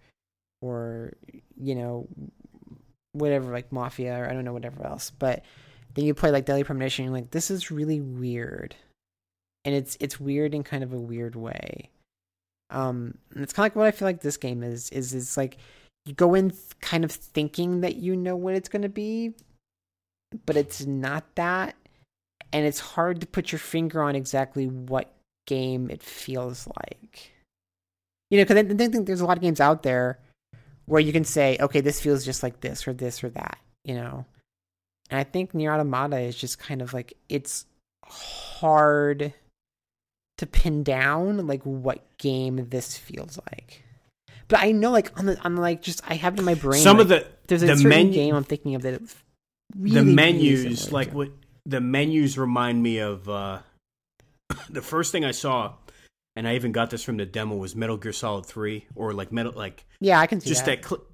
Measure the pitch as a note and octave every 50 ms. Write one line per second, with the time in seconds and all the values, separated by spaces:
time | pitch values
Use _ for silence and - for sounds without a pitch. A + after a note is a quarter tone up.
0 | _ _ _ _ _ _ _ _ _ _ _ _ - B2+ B2 A#2 A#2 A#2 A#2 A#2
1 | A#2 - - - _ - - - - _ _ - C3 C3+ C3 B2 A#2+ A#2+ A#2+ A#2+
2 | A#2+ - - D3 C#3+ - - _ - - _ _ - - - - _ _ _ _
3 | _ _ - D3 D3 D3 C#3+ C3+ B2+ B2+ A#2+ A#2+ B2+ - C3+ B2+ B2 C3 - -
4 | B2+ B2 B2 B2 B2 - B2+ C3 B2+ B2 A#2+ A#2+ B2 A#2+ C3 - - - - -
5 | - - - - C3+ C3 B2 - - - _ - - - - - - - - -
6 | D3 D3 D3 - - D#3 C#3+ C#3 C3 D3 C#3 C#3 C#3+ - C#3+ C3 C3 C3 - -
7 | C3 B2+ C3 B2+ A#2+ A#2+ - E3 E3 - G3 F#3 F3 - D#3+ D3 D3+ D#3 D#3 D3+
8 | C#3+ C3 B2+ B2 B2 B2 A#2+ A#2+ A#2 - - G1+ - - - - _ _ _ _
9 | _ _ _ _ _ _ _ _ _ _ _ _ - C#3+ C#3+ C#3 B2+ - - -
10 | D3 C#3 - - C#3+ C#3 C#3 C#3+ D3+ D3 D3 D3 C#3 - - C#3 C3+ B2+ B2+ B2
11 | A#2+ A#2 A#2 A#2 A#2+ A#2 A#2 A#2 A2+ A2+ - - - - - - - _ _ _
12 | _ _ _ _ _ _ _ _ _ _ _ _ _ - - C3+ C3 C3 B2+ B2
13 | A#2+ A#2 - - _ _ - - C#3 - - - G3+ A3 - G#3+ G#3+ G#3+ G#3 -
14 | G3 F#3+ F3+ E3+ - C#3+ C#3+ - - B2+ B2 A#2+ A#2+ A#2+ A#2 A#2+ B2 - - C3+
15 | B2+ B2 C3 B2+ B2 C3 - C#3 C3+ B2+ - - - - - _ _ _ _ _
16 | _ D3 C#3 - F3+ F3 F3+ F#3+ F#3+ F#3+ F#3 - - - - _ - - - E3+
17 | E3 D#3+ - - - - - D#3 D3+ D3+ - - F3 F3 F3+ F3+ F3 F3 - -
18 | E3+ F3+ F#3 F#3 F3+ F3+ F3+ F3+ F3+ F#3 F#3+ F#3+ F#3 - - G3+ G3+ G3+ G3+ G#3+
19 | G#3 G#3+ A3 A3+ A#3 A3+ A3+ - _ _ _ _ _ _ _ _ _ _ _ _
20 | _ _ _ _ _ _ - - - - D3+ D3 C#3+ D3 - - C#3+ C#3 C#3 C3+
21 | C3 C3+ C#3+ D#3 - _ _ - E3+ F3 F3+ F#3 F#3+ - - _ _ _ _ _
22 | _ _ _ _ _ _ _ - - _ - D3+ D3+ D3+ C#3+ - - - - -
23 | E3 F3 F3+ E3+ E3+ - - G3 F3+ - - D#3 - - - E3 E3 D#3+ D#3+ D#3+
24 | D3+ D3 C#3 C#3 C3 - - C3+ C3+ C3 - C#3 C3+ C3 C3 B2+ B2+ B2+ C3 C3
25 | B2 - _ _ _ _ _ _ _ - C#3 C3 C3 B2+ B2+ B2+ B2+ B2 - D3
26 | - - - - - - C3 B2+ B2 B2 A#2+ - - - - - - - - -
27 | - A3 _ - - - _ _ _ _ _ _ _ _ _ _ _ _ _ _
28 | _ _ _ _ _ - G3+ G3+ G3 F#3+ G#3+ G#3 G#3+ G3 G#3 G3+ A#3+ A#3+ A3 A#3
29 | G3+ F#3+ F#3+ F3+ F3+ E3+ F3+ F3 F3+ F3 D#3+ - C#3+ C#3+ D#3+ D#3 - C3+ B2+ B2
30 | B2 B2 B2 - _ _ _ _ _ _ - - _ - - _ _ - D3+ D#3
31 | D#3 D3+ D3 E3 D#3 - - D#3 C#3+ C3+ C3 - C#3+ C#3 - D3 C3+ C#3+ C#3+ -
32 | - D3 C#3+ C3+ B2+ C3 B2+ - - B2 A#2+ - - C3 C#3 - - - B2+ B2
33 | C3 B2 A#2+ - - B2 A#2 - - - - - _ _ _ _ - C#3+ B2+ B2
34 | A#2 A#2+ - C3+ B2+ - _ _ _ _ _ _ _ _ _ _ _ _ _ _
35 | _ - C3+ C3+ C3+ - - F3+ F#3 F#3 - D#3+ D#3 D3+ D3+ D3+ D3+ C#3+ B2+ B2+
36 | C3+ D3 C#3+ B2+ B2 A#2+ A#2+ - - B2+ - - - - B2 B2+ B2+ B2 B2+ B2+
37 | A#2+ - - - _ - D3 C#3+ C3 - - - - _ _ _ _ _ _ _
38 | _ - - - - - - - - - - - - D#3+ D#3 D3+ D3+ D3 D3 D3
39 | D3 C#3+ D3 C#3+ D3 D3 C#3 _ _ _ _ _ _ _ _ _ _ _ _ _
40 | _ _ _ _ _ _ _ - F3+ D3 - - - E3+ D3+ D3 D3 C#3+ C3+ C3
41 | C3 C#3 D3 D#3+ F3+ G3 G#3 G3+ F3+ D3+ C#3 C3+ - C#3 C3+ C3+ B2+ C3 B2+ -
42 | - _ _ - - C#3+ C3 B2+ C3 C3 C3 C3 B2 A#2+ B2 B2+ B2 - - -
43 | - - - - - - - - - - - - - - - - - _ - -
44 | _ _ _ _ _ - - - - - A3+ - F#3+ G#3+ A3 G#3+ G#3+ A#3+ B3 A3
45 | G3 - - - F#3+ G3 F#3 - - F3 F3 F3 F3 E3+ E3+ D#3+ - - E3+ -
46 | - - D#3+ D#3+ E3 F3+ F3+ G3+ F#3+ F3 E3+ D#3 D3 C3+ C3+ C#3+ D#3 G3 G3+ A3
47 | A3+ F3 F#3 D#3 - - - _ _ - F3+ E3 E3+ D#3+ D3 C#3+ C#3+ D3 D3+ D#3+
48 | F3 G3 F#3+ E3 C#3+ D3+ D3+ D3 C#3 - D3+ C#3+ - D3 C3+ B2+ B2 C3 B2+ -
49 | A#3 A3+ - - _ _ _ _ _ _ _ _ _ - - G3 F#3+ G3+ - C#3+
50 | C#3 C#3+ C#3+ D3 D#3 E3+ F3 - D#3 C#3 C3+ C3 B2+ B2 A#2+ A2+ - - - C#3
51 | C3+ - - C#3+ C#3 C#3+ - - - _ _ _ - C#3+ C#3 B2+ B2 B2 C3 C#3
52 | D3 D#3 D#3+ D#3 D3 C3+ C#3 C3+ C3 B2 B2 B2 A#2+ A#2+ A#2+ A#2+ A#2 A#2 A2+ A2
53 | G#2+ G#2 G2+ F#2+ F#2 G2+ G#2 G2+ G2 G2 F#2+ F#2 - _ _ _ _ _ _ _
54 | _ _ _ _ _ _ _ _ _ - C#3+ - - - - D#3 D#3+ - - D#3+
55 | D3+ - - F3+ D#3 C3+ A#2+ - - C#3+ C3 B2 G#2+ G2+ - - _ - - _
56 | _ _ _ _ _ _ _ A2+ A2+ A#2 A#2+ B2 A#2+ A#2+ G#2+ A#2 A#2 A#2 - A2+
57 | - - A#2+ G#2 G2+ F2+ - A2+ G#2+ G#2+ G#2+ G2+ F#2+ F#2 F2 A2 A2+ A2+ A2 G#2
58 | G2+ A2+ G2+ - - A2+ G#2 G2 F#2 - - A2 G#2+ G#2+ G#2+ G#2+ - - - -
59 | A2+ A2 G#2 G2+ F#2+ F#2 A2 A#2 A#2 - - G#2+ G#2 F#2+ - - - _ _ -
60 | F#3+ G3 F3+ D#3+ D#3+ E3 A3+ F#3+ - C3 D#3 C3+ C3 C#3+ C3 - - - F#3 -
61 | - -